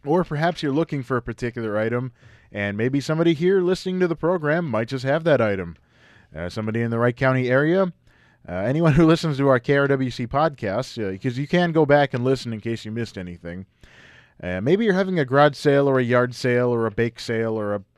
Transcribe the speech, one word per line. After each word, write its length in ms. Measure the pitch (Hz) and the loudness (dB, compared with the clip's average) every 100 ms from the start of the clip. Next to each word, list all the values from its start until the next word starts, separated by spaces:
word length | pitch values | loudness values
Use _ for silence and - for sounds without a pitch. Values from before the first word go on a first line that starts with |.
or 200 | 143 170 | 2 0
perhaps 380 | 170 147 170 170 | 0 0 -2 0
you're 100 | 147 | -2
looking 300 | 139 165 147 | 0 -2 -4
for 160 | 127 127 | -2 -4
a 40 | |
particular 580 | 117 113 123 120 113 104 | -4 -6 -6 -4 -4 -2
item, 320 | 113 120 127 _ - - _ | 0 -2 -6 _ -20 -20 _
and 260 | 104 101 101 | -6 -4 -2
maybe 240 | 120 139 | -2 -2
somebody 320 | 131 156 170 | -2 0 2
here 260 | 151 175 196 | 2 2 2
listening 400 | 175 185 185 185 | 2 -2 -4 -2
to 80 | 180 | -2
the 80 | 165 | 0
program 540 | 160 185 147 160 170 | -2 0 0 0 0
might 180 | 110 117 | -4 -4
just 160 | 135 | -4
have 200 | 131 151 | -2 0
that 180 | 160 135 | 2 2
item. 340 | 110 98 87 85 _ _ _ _ _ 76 | 2 -2 -6 -12 _ _ _ _ _ -10
Uh, 120 | 87 | -8
somebody 320 | 113 110 113 | -6 -4 -2
in 120 | 117 | -2
the 80 | 117 | 0
Wright 180 | 120 117 | 0 2
County 320 | 131 131 123 | 0 2 2
area, 420 | 131 151 185 185 - _ _ _ _ - | 2 2 2 0 -4 _ _ _ _ -10
uh, 40 | |
anyone 420 | 87 104 147 165 | -4 -2 2 4
who 140 | 139 160 | 6 6
listens 300 | 165 165 135 | 4 2 0
to 100 | 139 | 2
our 100 | 127 | 2
K 200 | - 143 | 2 2
R 100 | 139 | 2
W 240 | 139 127 | 0 -2
C 160 | 120 120 | -4 -4
podcast, 760 | 135 160 139 104 101 131 120 | 0 -2 -2 -4 -4 -6 -6
uh, 160 | 101 95 | -6 -4
'cause 220 | 131 123 | -6 -6
you 80 | 147 | -2
can 240 | 175 175 | 0 2
go 160 | 160 143 | 2 4
back 260 | 143 139 | 4 4
and 100 | 127 | 0
listen 300 | 123 135 123 | 0 0 -2
in 80 | 110 | -8
case 240 | 113 113 107 | -6 -6 -6
you 60 | |
missed 260 | 113 117 - | -8 -8 -8
anything. 480 | 90 87 85 87 95 _ - - - - _ _ | -12 -12 -12 -12 -14 _ -20 -20 -20 -20 _ _
Uh, 180 | 90 92 | -8 -4
maybe 240 | 113 196 226 | 0 0 2
you're 80 | |
having 240 | 185 190 180 | 0 0 -2
a 80 | 127 | 0
garage 300 | 139 147 139 | 4 4 2
sale 340 | 147 139 139 | 2 2 4
or 80 | 131 | 2
a 60 | |
yard 320 | 123 123 123 120 | 2 2 0 -2
sale 360 | 127 123 123 | 0 2 2
or 140 | 117 113 | 0 -2
a 60 | |
bake 280 | 107 117 117 | -2 -4 -4
sale 400 | - 113 113 110 | -6 -2 -2 -2
or 140 | 104 | -4
a 80 | 104 95 | -6 -8